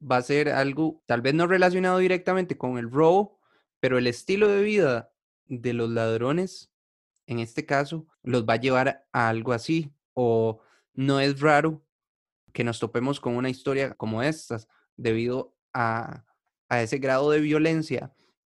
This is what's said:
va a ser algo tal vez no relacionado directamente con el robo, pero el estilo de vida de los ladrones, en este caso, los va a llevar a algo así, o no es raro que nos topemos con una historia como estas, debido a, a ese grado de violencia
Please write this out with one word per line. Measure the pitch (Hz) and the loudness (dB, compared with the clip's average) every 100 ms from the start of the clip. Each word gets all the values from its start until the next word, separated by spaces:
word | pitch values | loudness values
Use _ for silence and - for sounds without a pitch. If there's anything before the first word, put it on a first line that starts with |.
va | 139 127 | -2 0
a | |
ser | 127 143 147 | 2 0 0
algo | 135 139 135 160 156 - | 0 -2 -2 -4 -4 -4
tal | 120 | -2
vez | 127 | 2
no | 156 175 | 2 2
relacionado | 185 185 185 185 185 | 4 4 2 0 2
directamente | 185 180 180 185 180 139 | 2 0 0 -2 -2 -4
con | 127 123 | -4 -6
el | 117 | -4
robo, | 131 160 185 208 _ _ _ _ _ | 2 4 4 2 _ _ _ _ _
pero | 135 127 | 0 2
el | 123 | 0
estilo | 120 - 196 208 | -2 -2 2 4
de | 202 | 4
vida | 208 214 156 120 - _ _ _ | 2 2 2 2 -4 _ _ _
de | - 123 120 | -12 -6 -4
los | 117 117 | -2 0
ladrones, | 113 113 113 123 160 185 - - _ _ _ _ _ - | 0 0 0 0 0 -2 -8 -20 _ _ _ _ _ -8
en | 120 | -6
este | 113 - 147 | -6 -8 -2
caso, | 139 143 165 156 _ | -2 -2 -8 -12 _
los | - 123 | -2 -2
va | 113 | 2
a | 117 | 0
llevar | 131 127 131 - _ | 2 2 2 -2 _
a | 123 113 | -2 0
algo | 113 117 | 0 -2
así, | 117 - 160 147 _ _ | -4 -2 -4 -4 _ _
o | - 120 113 113 110 _ _ _ | -2 0 2 0 -4 _ _ _
no | - 135 139 | -6 0 2
es | 139 139 | 0 2
raro | 147 147 160 156 _ _ _ _ _ _ _ | 4 4 4 -2 _ _ _ _ _ _ _
que | - | -6
nos | 120 117 | -4 -2
topemos | 113 117 131 143 | -4 -2 -2 -4
con | 131 120 | -4 -4
una | 131 | -4
historia | 131 - 135 135 | -4 -4 -2 -4
como | - 113 110 | -6 -6 -2
estas, | 135 156 - 117 - _ _ - | -2 -4 -8 -10 -12 _ _ -6
debido | 120 113 120 127 - _ _ | -2 0 -2 -4 -6 _ _
a, | 131 117 113 113 - - _ _ _ - | -4 -2 -2 -8 -14 -20 _ _ _ -4
a | 123 | -2
ese | 110 135 | -2 -2
grado | 131 131 147 | 0 0 2
de | 151 | 2
violencia | 151 151 156 160 156 123 - _ _ _ | 2 2 2 0 -2 -6 -8 _ _ _